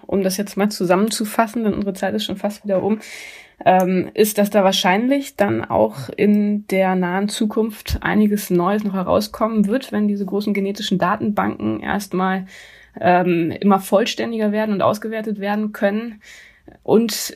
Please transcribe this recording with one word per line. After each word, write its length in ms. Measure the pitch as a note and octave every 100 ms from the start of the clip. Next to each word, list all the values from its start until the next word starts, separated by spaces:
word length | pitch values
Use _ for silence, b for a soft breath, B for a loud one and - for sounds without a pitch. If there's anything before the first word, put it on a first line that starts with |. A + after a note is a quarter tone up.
| -
um 160 | G3
das 140 | F#3+ F#3
jetzt 200 | G3+ -
mal 140 | G#3
zusammenzufassen, 920 | - F3+ F#3 A3 - G#3 - A3+ A#3+
denn 120 | G#3+
unsere 200 | - G3+
Zeit 200 | F#3+ F#3+
ist 100 | G#3+
schon 120 | - F#3
fast 280 | G#3 G#3
wieder 180 | G3+ F#3
um, 160 | G3 G#3+ B B B B B B -
ähm, 420 | F#3 F#3 F#3 -
ist, 240 | - G#3 G#3
dass 120 | G3+
da 120 | G#3
wahrscheinlich 720 | F#3+ F#3+ F#3+ F#3+ B3 C#4 C#4
dann 300 | - G3+ A3
auch 440 | - - G#3+ G#3+ - -
in 520 | G#3 G#3 G#3 G#3 -
der 260 | F#3+ F#3
nahen 340 | F#3 F3+ F#3 G#3
Zukunft 720 | - G#3+ A3 A3 G#3+ - -
einiges 480 | - F#3+ G#3 G#3 -
Neues 340 | F3+ F3 G#3
noch 100 | G#3+
herauskommen 720 | F#3+ E3+ F#3 G#3+ - A3+ A3 G3
wird, 240 | B3+ -
wenn 160 | G#3 G#3
diese 180 | G3+
großen 300 | G3 G3+ G#3
genetischen 440 | G3+ G3 G3+ - F3+
Datenbanken 840 | F3 G#3+ A3 G#3 G3+ - - -
erstmal, 640 | - G3+ G3+ F#3 F#3 F#3+ F#3+ B B B B -
ähm, 500 | - F3+ F3+ E3+ E3
immer 300 | - G3+ F#3+
vollständiger 720 | F#3+ G3+ A#3+ - A3+ A3+ G#3+
werden 240 | G#3 A3 G3
und 60 |
ausgewertet 580 | - G#3 A3 A3 A3 G#3
werden 320 | G3+ G#3 G#3+
können 480 | G#3+ G3+ G#3+ A#3 G#3+ B B B B B -
und 460 | - G#3 A#3 - -